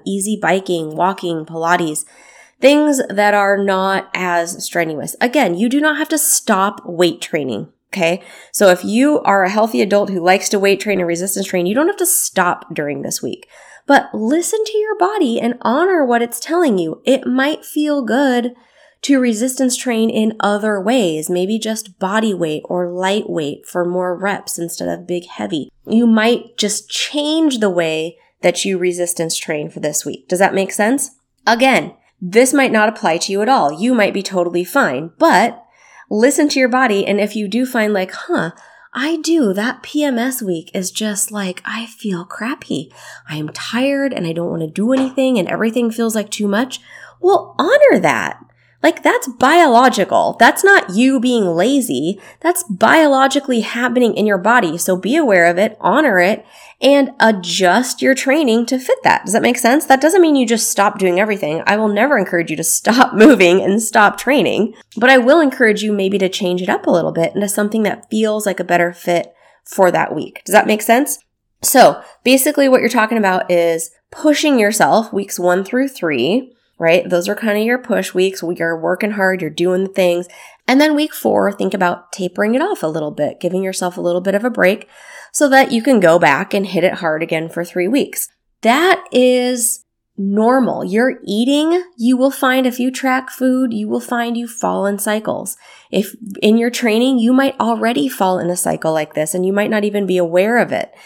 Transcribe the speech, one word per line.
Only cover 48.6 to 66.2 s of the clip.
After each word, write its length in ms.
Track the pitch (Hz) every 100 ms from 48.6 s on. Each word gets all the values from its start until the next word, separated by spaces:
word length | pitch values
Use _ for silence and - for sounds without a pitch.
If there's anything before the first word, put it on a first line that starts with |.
| _ _
Like, 200 | 302 339
that's 260 | 294 466 -
biological. 1080 | 240 254 339 320 233 254 220 185 104 85 -
That's 240 | 233 302
not 280 | 392 392 -
you 280 | 185 254 269
being 280 | 247 240 190
lazy. 760 | 165 208 277 233 127 156 208 - -
That's 220 | 320 -
biologically 960 | - 180 226 302 311 269 269 285 269 240
happening 540 | 220 233 247 240 240
in 120 | - 214
your 100 | 196
body. 400 | 202 247 185 165
So 180 | -
be 220 | 185 190 302
aware 300 | 285 190 170
of 100 | 170
it, 220 | 220 -
honor 380 | - 233 302 185
it, 260 | 175 214 - - - _
and 300 | 254 285 269 -
adjust 840 | 226 208 170 170 180 190 254 -
your 120 | 254
training 520 | 269 269 285 285 226 233
to 120 | 254
fit 200 | 262 508
that. 220 | - -
Does 80 | -
that 80 | 226
make 160 | 226 247
sense? 300 | 226 277 -
That 160 | 269
doesn't 180 | 294 381
mean 160 | 330 285
you 100 | 233
just 240 | 226 -
stop 280 | - 202 202
doing 200 | 190 175
everything. 440 | 214 196 151 160 -
I 120 | 208
will 100 | 220
never 300 | 202 254 262
encourage 320 | 180 175 165
you 80 | 156
to 40 |
stop 520 | 165 - - 233 262
<laughs> 100 | 196
moving 380 | 226 233 180 185
and 180 | - 202
stop 380 | 220 226 208 -
training, 560 | - 277 160 101 220 - _ -
but 100 | 247
I 80 | 262
will 240 | 240 330
encourage 420 | 294 262 233 208
you 80 | 214
maybe 280 | 208 190
to 100 | 196